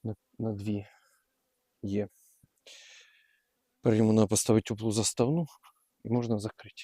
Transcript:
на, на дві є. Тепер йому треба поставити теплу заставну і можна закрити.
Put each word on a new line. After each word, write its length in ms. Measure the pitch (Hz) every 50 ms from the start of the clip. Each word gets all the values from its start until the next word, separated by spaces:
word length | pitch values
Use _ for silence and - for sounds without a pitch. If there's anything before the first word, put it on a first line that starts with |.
| _
на, 120 | 113 107 _ _ _ _ _
на 140 | 113 110 110
дві 340 | 101 98 107 104 104 104 - _ _ _ _ _ _ _ _ _ _ _ _ _ _ _ _ _ _ -
є. 260 | 98 98 104 104 92 _ _ _ _ _ _ _ _ _ _ _ - - - - - - - - _ _ _ _ _ _ _ _ _ _ _ _ _ _ _
Тепер 140 | _ 123 110
йому 180 | 107 113 110 110
треба 140 | 110 107
поставити 480 | 98 110 101 - - 113 110 110 - 113
теплу 180 | 104 110 113 104
заставну 540 | 113 107 - - - 123 123 151 170 165 143 - - _ - _ _ _ _ _ _ _
і 60 | 107
можна 280 | 113 120 120 113 117 104
закрити. 440 | 101 107 - _ - 107 - -